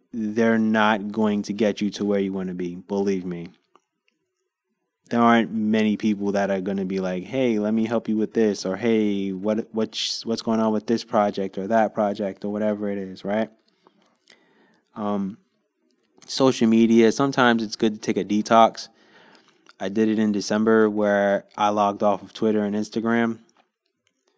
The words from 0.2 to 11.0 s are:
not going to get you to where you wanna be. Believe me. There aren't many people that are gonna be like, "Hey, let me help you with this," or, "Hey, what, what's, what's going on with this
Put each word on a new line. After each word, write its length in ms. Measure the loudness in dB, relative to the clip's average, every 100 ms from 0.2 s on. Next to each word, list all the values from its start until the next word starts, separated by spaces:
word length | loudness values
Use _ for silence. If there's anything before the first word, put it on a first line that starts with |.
| -4 0 2 2
not 540 | 2 2 2 2 -2
going 300 | -2 0 -2
to 100 | -4
get 280 | -2 -2 0
you 100 | -4
to 140 | -2
where 140 | -2 -2
you 140 | -2
wanna 220 | -4 -6
be. 200 | -6 -8
Believe 500 | -10 -6 -2 -2 -2
me. 260 | -4 -10 -12 -18 _ _ _ _ _ _ _ _ _ _ _ _ _ _ -4
There 100 | 2
aren't 320 | 4 4 2
many 460 | -2 0 2 2 0
people 340 | -2 -2 -2
that 180 | -2 -2
are 120 | -2
gonna 240 | -4 -4 -4
be 120 | -4
like, 260 | -4 -6
"Hey, 340 | -6 -2 0 0
let 160 | 0
me 100 | -2
help 240 | -2 -2 -2
you 80 | -2
with 160 | -2
this," 320 | 0 0 0
or, 120 | -4 -4
"Hey, 560 | 0 2 0 -2 -4
what, 360 | -4 -4 -4 -4
what's, 520 | -4 -6 -4 -8 -6
what's 160 | -6 -6
going 180 | -2 0
on 140 | 0
with 140 | 0 -2
this 180 | -4